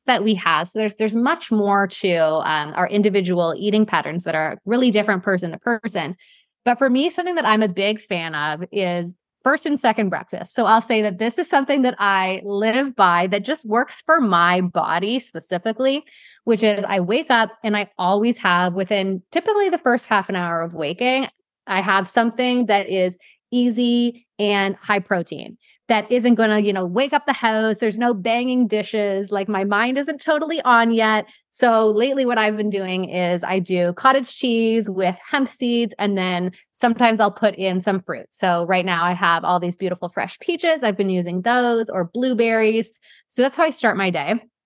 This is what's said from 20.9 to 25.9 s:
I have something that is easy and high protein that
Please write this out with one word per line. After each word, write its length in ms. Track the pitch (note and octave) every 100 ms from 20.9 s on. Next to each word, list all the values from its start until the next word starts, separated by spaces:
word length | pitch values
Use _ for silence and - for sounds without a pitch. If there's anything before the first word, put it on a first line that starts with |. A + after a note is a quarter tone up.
| F3+ B3 C4 C4 - _ _ -
I 140 | F#3+
have 260 | G3 G3 F#3
something 600 | - A#3 A3+ B3 B3 A3+
that 220 | G3+ G3
is 300 | F#3+ F#3 F3+ _ _ _
easy 800 | B3 B3 A3+ A#3+ A#3+ A#3+ A#3 _ -
and 380 | G#3 G3+ G3 F#3+
high 240 | - G#3
protein 580 | F#3 F#3 E3 D3+ - - _ _
that 220 | -